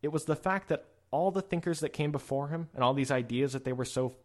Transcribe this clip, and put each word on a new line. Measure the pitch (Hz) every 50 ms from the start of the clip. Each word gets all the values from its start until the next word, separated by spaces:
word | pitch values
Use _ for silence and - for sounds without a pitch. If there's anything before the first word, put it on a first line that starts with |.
| -
It | 147
was | 156 156 151
the | - 156
fact | 147 - 185 190 196 190 -
that | 160 - - - _ _ _ _
all | - 143 170 196
the | 180 196 185
thinkers | - - 170 165 180 170 151
that | 151 147
came | - - 151 147 147
before | 139 - - 135 135 143 143
him | 151 165 170 156 -
and | 131 131
all | 123 135
these | 143 135 127
ideas | 139 131 120 113 120 123 135 139 127
that | 135 131
they | 131 127
were | 127 127
so | - - 131 127 127 123 - _